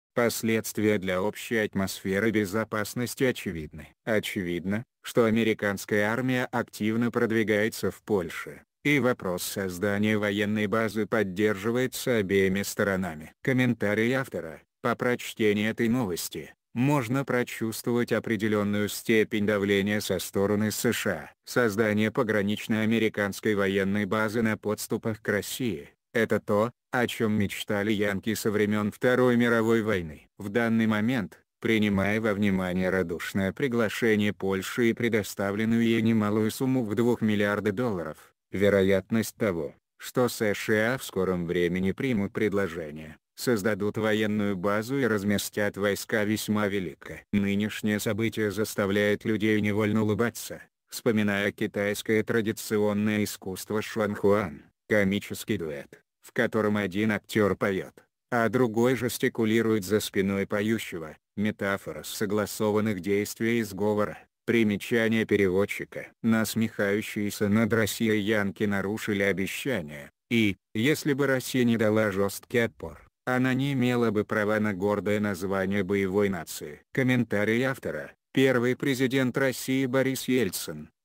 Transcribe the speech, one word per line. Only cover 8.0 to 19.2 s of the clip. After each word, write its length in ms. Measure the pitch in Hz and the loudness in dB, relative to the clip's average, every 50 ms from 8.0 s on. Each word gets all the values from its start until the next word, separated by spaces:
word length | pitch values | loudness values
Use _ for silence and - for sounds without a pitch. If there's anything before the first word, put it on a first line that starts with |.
| _ | _
Польше, 600 | - 107 95 85 80 - - - 78 73 - - _ _ _ - | -2 0 0 0 -2 -8 -10 -12 -12 -14 -16 -20 _ _ _ 0
и 160 | 143 147 139 | 2 2 4
вопрос 420 | 117 127 120 - - 92 87 90 - | 2 2 0 0 -2 -4 -4 -4 -4
создания 720 | - - 104 98 92 90 87 101 101 101 101 104 107 107 | -6 -6 -4 -4 -4 -4 -2 -2 0 0 2 2 2 2
военной 520 | 104 104 104 101 104 104 101 107 107 107 98 | 2 0 0 0 0 0 0 0 -2 0 0
базы 380 | 101 110 110 107 101 110 104 | 0 0 0 0 -2 -2 -2
поддерживается 1120 | - 117 110 104 95 90 95 104 107 104 95 98 117 117 127 131 123 - - - 131 120 110 | 0 0 0 0 0 0 2 2 2 2 0 -2 -2 0 0 0 -2 -4 -6 -2 0 0 0
обеими 440 | 98 90 98 98 95 95 95 101 98 | 2 2 4 4 4 4 2 0 -2
сторонами. 720 | - - - 104 98 95 92 95 85 78 76 78 - - _ - | -4 -2 0 0 2 2 0 -2 -4 -6 -10 -14 -18 -20 _ -4
Комментарий 680 | 135 131 127 127 120 117 - 104 101 104 110 113 120 131 | -2 0 2 2 0 0 0 0 0 0 2 0 0 0
автора. 500 | 131 131 - - 90 82 80 73 - _ _ _ _ - | -2 -4 -4 -8 -8 -8 -8 -14 -16 _ _ _ _ -2
По 120 | 120 117 | -2 -2
прочтении 720 | - 120 123 123 120 - - - - 110 104 104 104 104 110 | 0 0 -2 -2 -2 -4 -12 -4 2 2 2 4 4 0 0
этой 200 | 107 - 117 113 | 0 0 0 2
новости, 640 | 117 131 120 92 85 - - - - 82 71 - - _ _ _ - | 2 0 0 -2 -4 -4 -6 -8 -8 -10 -12 -12 -18 _ _ _ -4
можно 500 | 117 127 143 147 143 120 110 135 139 135 | 0 2 2 2 2 0 0 -2 -2 -2
прочувствовать 880 | - 123 123 120 - - - 113 113 107 - - 127 117 120 120 - 120 | 0 0 0 0 -2 -4 -6 -6 -6 -6 -4 -4 -2 0 0 0 2 0
определенную 800 | 107 - - 113 98 110 107 107 104 101 101 104 104 104 95 | -2 0 0 -2 0 0 0 2 2 2 0 0 0 -2 -2
степень 560 | - - - - 113 110 | -4 -8 0 2 4 4